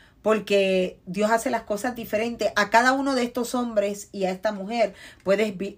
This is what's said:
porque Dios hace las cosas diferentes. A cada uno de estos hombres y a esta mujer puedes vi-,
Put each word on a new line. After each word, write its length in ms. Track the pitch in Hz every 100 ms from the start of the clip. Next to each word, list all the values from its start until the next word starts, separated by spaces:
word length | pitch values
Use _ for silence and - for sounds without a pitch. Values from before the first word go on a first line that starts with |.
| _ _
porque 760 | 208 214 202 202 190 190 185 - -
Dios 260 | 185 208
hace 180 | 226 254
las 140 | 226
cosas 320 | - 208 254 233
diferentes. 560 | 220 214 233 233 202 208
A 140 | 202
cada 240 | 226 254
uno 220 | 269 277 262
de 80 |
estos 320 | 240 247 233 247
hombres 540 | 240 214 202 202 -
y 140 | 202 185
a 60 |
esta 200 | 185 220
mujer 420 | 202 190 233 202 - - -
puedes 340 | 185 196 220 180
vi-, 200 | 202